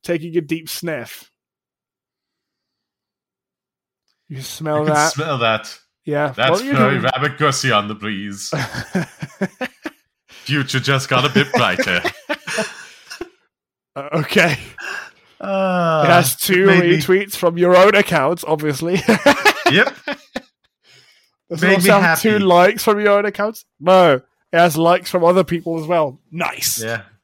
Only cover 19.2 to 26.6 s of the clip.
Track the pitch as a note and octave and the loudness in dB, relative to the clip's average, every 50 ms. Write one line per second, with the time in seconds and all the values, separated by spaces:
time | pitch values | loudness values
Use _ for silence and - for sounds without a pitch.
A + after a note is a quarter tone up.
19.2 | - C#4+ C#4 - - G#4+ - - - F4 C#4+ F#3+ B3 C4+ C#4 - _ - C#4 - | 4 2 2 4 0 0 0 0 -2 2 2 2 2 0 -2 -10 _ -12 -12 -12
20.2 | _ _ _ B3+ - _ _ _ _ _ _ _ _ _ _ _ _ _ _ _ | _ _ _ -16 -16 _ _ _ _ _ _ _ _ _ _ _ _ _ _ _
21.2 | _ _ _ _ _ _ E3+ D#3 F3+ F#3 F#3+ F#3+ F3 E3 G#3 G3+ F3+ E3+ D#3+ - | _ _ _ _ _ _ -4 0 2 2 2 4 4 4 4 6 4 2 2 2
22.2 | - A3+ G#3+ G#3 G3+ F#3 F3 F3 F3+ G3+ A3 A3+ - A3+ G#3+ G#3 G#3 G3+ G3+ G3+ | 2 2 2 2 4 4 6 6 6 4 2 0 0 0 0 2 2 2 2 2
23.2 | G3+ G#3 G#3 - G3+ G#3+ A3+ - _ _ _ _ C#3+ F3 F#3 F#3 F3+ E3 C#3 B2+ | 0 -2 -4 -4 -6 -6 -6 -10 _ _ _ _ 2 4 6 6 6 6 4 2
24.2 | _ _ _ _ _ _ - E3 E3+ F3 C#3 D#3 E3 E3+ F3 F#3 F3+ - - F3+ | _ _ _ _ _ _ 2 4 4 4 2 2 4 4 4 2 0 -4 -2 2
25.2 | E3 E3+ F3+ F#3+ F3+ - E3+ E3+ D#3+ E3+ E3 D#3+ D#3 D#3 F3 E3 D#3 C#3 C3 _ | 4 4 4 4 2 0 -4 -6 -6 -6 -8 -6 -4 -2 0 0 0 -2 -4 _
26.2 | _ _ D#3 E3+ E3+ - - - | _ _ -8 -6 -6 -6 -6 -6